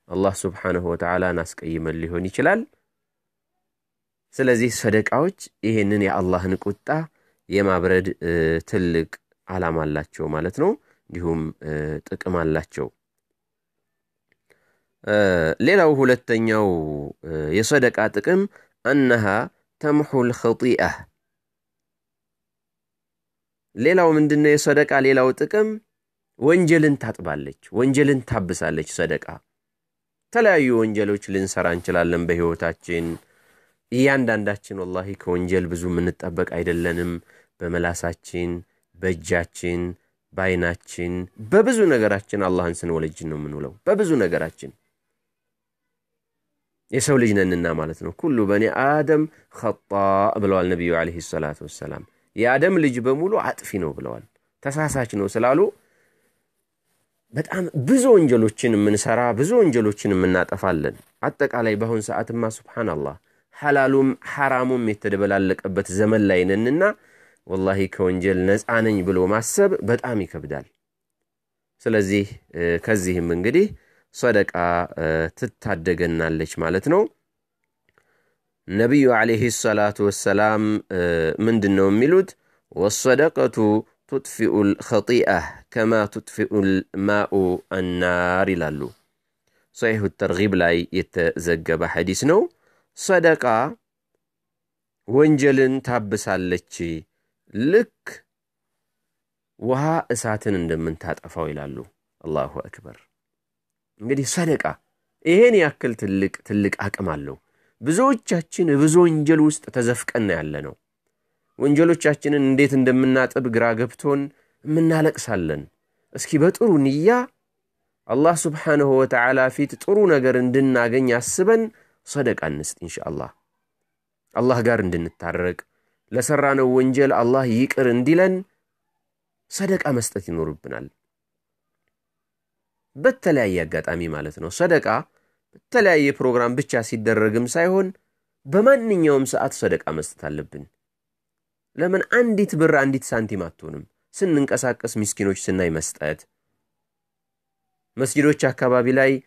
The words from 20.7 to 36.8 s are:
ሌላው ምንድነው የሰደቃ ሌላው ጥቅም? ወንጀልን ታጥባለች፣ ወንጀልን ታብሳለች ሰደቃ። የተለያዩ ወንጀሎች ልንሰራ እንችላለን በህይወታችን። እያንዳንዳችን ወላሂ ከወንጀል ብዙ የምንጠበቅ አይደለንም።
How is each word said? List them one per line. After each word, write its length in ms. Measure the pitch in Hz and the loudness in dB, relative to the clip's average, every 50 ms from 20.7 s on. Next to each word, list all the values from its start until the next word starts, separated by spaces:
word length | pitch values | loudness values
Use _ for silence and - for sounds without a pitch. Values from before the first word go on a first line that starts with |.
| 113 - - - - - - - _ _ _ _ _ _ _ _ _ _ _ _ _ _ _ _ _ _ _ _ _ _ _ _ _ _ _ _ _ _ _ _ _ _ _ _ _ _ _ _ _ _ _ _ _ _ _ _ _ _ _ _ - | 2 2 0 0 -2 -6 -14 -20 _ _ _ _ _ _ _ _ _ _ _ _ _ _ _ _ _ _ _ _ _ _ _ _ _ _ _ _ _ _ _ _ _ _ _ _ _ _ _ _ _ _ _ _ _ _ _ _ _ _ _ _ -6
ሌላው 340 | - 120 151 180 185 175 165 | -2 2 2 4 4 4 4
ምንድነው 400 | 156 151 151 147 151 147 151 147 | 4 4 4 4 4 4 4 4
የሰደቃ 400 | 147 147 - 156 143 147 147 147 143 139 | 4 4 4 2 4 4 2 2 2 2
ሌላው 280 | 135 135 135 131 127 131 131 | 4 4 4 4 4 2 2
ጥቅም? 360 | - 147 147 - 208 214 220 214 220 - _ _ _ _ _ _ _ _ _ _ - | 0 -2 -2 0 0 0 0 -2 -8 -14 _ _ _ _ _ _ _ _ _ _ -2
ወንጀልን 560 | 117 147 170 185 180 151 165 165 156 151 143 131 | 2 2 4 4 4 4 4 4 4 4 2 0
ታጥባለች፣ 640 | - 113 110 - 92 85 73 73 69 69 - _ _ - | -4 -8 -8 -8 -8 -8 -8 -8 -8 -12 -14 _ _ -6
ወንጀልን 480 | - 104 127 135 131 139 147 139 143 131 | -2 0 0 2 4 4 4 2 2 0
ታብሳለች 680 | 117 - 117 113 95 85 92 - 82 80 80 78 78 - | -2 -4 -4 -4 -4 -4 -4 -4 -4 -4 -4 -4 -6 -6
ሰደቃ። 340 | - - 85 80 78 71 - - 73 73 _ _ _ _ _ _ _ _ _ _ _ _ _ _ _ _ | -4 -4 -2 -2 -4 -6 -8 -10 -16 -16 _ _ _ _ _ _ _ _ _ _ _ _ _ _ _ _
የተለያዩ 500 | _ _ - 233 226 208 185 160 139 127 120 | _ _ 0 2 4 4 4 4 4 2 2
ወንጀሎች 480 | 113 110 110 104 104 104 101 104 101 - - | 2 2 0 0 -2 -2 -2 -2 -4 -4 -4
ልንሰራ 380 | 95 95 95 95 - 92 90 87 | -4 -2 -2 -2 -2 -2 -2 0
እንችላለን 540 | 85 87 - - 90 87 85 85 85 87 87 | -2 -2 -2 -2 0 0 2 2 0 0 0
በህይወታችን። 840 | 85 87 85 85 85 85 - 87 82 82 - - - 87 85 82 85 82 - _ _ _ _ _ _ _ _ _ _ _ _ _ - | -2 -2 0 0 -2 -2 -4 -4 -6 -6 -8 -8 -6 -6 -4 -4 -6 -8 -10 _ _ _ _ _ _ _ _ _ _ _ _ _ -6
እያንዳንዳችን 880 | 117 123 131 139 135 135 127 113 110 107 104 104 101 101 - - 101 95 | -2 2 2 2 2 2 0 0 -2 -2 -2 -4 -6 -6 -8 -14 -12 -10
ወላሂ 280 | 90 90 92 92 92 98 98 | -10 -8 -8 -8 -8 -8 -12
ከወንጀል 500 | - - 92 90 90 90 87 92 92 90 85 | -10 -6 -4 -4 -2 -2 0 0 -2 -2 -2
ብዙ 160 | 87 85 87 | -6 -6 -4
የምንጠበቅ 600 | 90 87 87 87 90 82 - - 90 85 90 90 - | -4 -2 -2 -2 -2 -4 -6 -8 -8 -4 -4 -4 -4
አይደለንም። 600 | - 85 87 85 85 85 | -4 -6 -4 -2 -2 -2